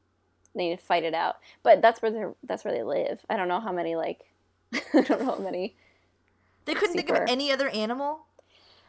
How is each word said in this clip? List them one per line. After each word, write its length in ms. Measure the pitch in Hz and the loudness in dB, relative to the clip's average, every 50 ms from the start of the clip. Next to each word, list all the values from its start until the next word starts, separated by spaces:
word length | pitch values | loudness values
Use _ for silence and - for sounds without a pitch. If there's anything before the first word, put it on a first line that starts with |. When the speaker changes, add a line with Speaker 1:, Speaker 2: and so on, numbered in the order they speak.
| _ _ _ _ _ _ _ _ _ _ - | _ _ _ _ _ _ _ _ _ _ -8
Speaker 1:
They 140 | 208 180 170 | -4 -4 -4
need 100 | 170 185 | -4 -4
to 60 | - | -2
fight 180 | - 180 175 156 | 0 0 0 0
it 100 | 165 160 | 0 -2
out. 220 | 165 170 165 - - _ - - _ - | -2 -2 -2 -4 -6 _ -20 -14 _ 6
But 180 | 240 214 185 | 8 8 8
that's 220 | 220 226 233 - - | 8 4 4 4 -2
where 80 | 226 | -4
they're, 240 | 214 226 208 175 - _ - | -2 -2 -6 -8 -8 _ -8
that's 220 | 247 - - - | -8 -8 -6 -4
where 100 | 214 - | -4 -4
they 80 | 120 113 | -4 -4
live. 420 | 113 143 - - - 196 - - - | -2 -2 -2 -2 -2 -4 -8 -6 -6
I 60 | 214 | -4
don't 120 | 208 180 180 | -2 -2 0
know 120 | 175 180 | -2 -2
how 120 | 226 214 180 | -2 -4 -4
many, 240 | 175 170 165 165 | -4 -4 -4 -4
like, 360 | 165 160 147 - - - _ _ _ _ _ | -4 -4 -6 -6 -10 -14 _ _ _ _ _
<laughs> 220 | _ _ _ - - | _ _ _ -10 -10
I 260 | 277 - - - 262 254 | -10 -6 2 4 4 4
don't 180 | - 262 - - | 4 0 0 0
know 120 | 254 - | -2 -4
how 20 | - | -4
many 380 | 196 185 175 175 185 - - _ _ _ _ _ _ _ _ _ _ _ _ _ _ _ _ _ - | -4 -6 -6 -6 -6 -8 -10 _ _ _ _ _ _ _ _ _ _ _ _ _ _ _ _ _ -8
Speaker 2:
They 80 | - 302 | -6 -4
couldn't 200 | - 403 381 349 | 0 0 0 0
think 120 | 359 285 302 | -2 -2 2
Speaker 1:
super 140 | - - - | 2 2 2
Speaker 2:
of 80 | 220 | 2
any 200 | 247 262 285 285 | 0 0 0 -2
other 180 | 269 262 277 262 | 0 0 0 -2
animal? 560 | - 214 214 214 247 269 285 285 302 320 - _ _ _ _ _ _ _ - - - - _ | -2 -2 -2 -2 -2 -2 -4 -4 -4 -6 -10 _ _ _ _ _ _ _ -20 -20 -20 -20 _